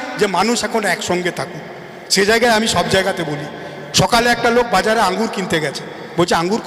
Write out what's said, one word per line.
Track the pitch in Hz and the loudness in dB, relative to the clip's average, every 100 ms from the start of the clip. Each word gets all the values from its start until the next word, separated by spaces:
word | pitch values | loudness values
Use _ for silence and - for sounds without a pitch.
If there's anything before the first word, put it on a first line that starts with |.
| - - | -6 -2
যে | 202 | 0
মানুষ | 175 214 240 | 2 2 0
এখন | 208 226 202 | 0 0 0
একসঙ্গে | 170 - 180 175 | -2 -2 -2 -2
থাকুক। | - 135 - - - - - - | -4 -8 -10 -14 -16 -16 -14 -2
সে | 185 196 | 2 4
জায়গায় | 226 240 | 4 4
আমি | 214 220 | 4 2
সব | 175 170 | 0 2
জায়গাতে | 190 190 190 | 2 2 -2
বলি, | 156 143 147 - - - - | -4 -6 -8 -12 -14 -14 -4
সকালে | - 185 233 240 | 0 4 4 4
একটা | 233 233 | 2 2
লোক | 240 240 | 2 4
বাজারে | 185 190 220 | 2 2 2
আঙ্গুর | 196 190 220 | 2 0 -2
কিনতে | 214 175 165 | -2 -2 -2
গেছে, | 151 - - - - - | -2 -6 -12 -14 -6 0
বলছে, | 175 185 | 2 2
"আঙ্গুর | 170 220 | 0 -2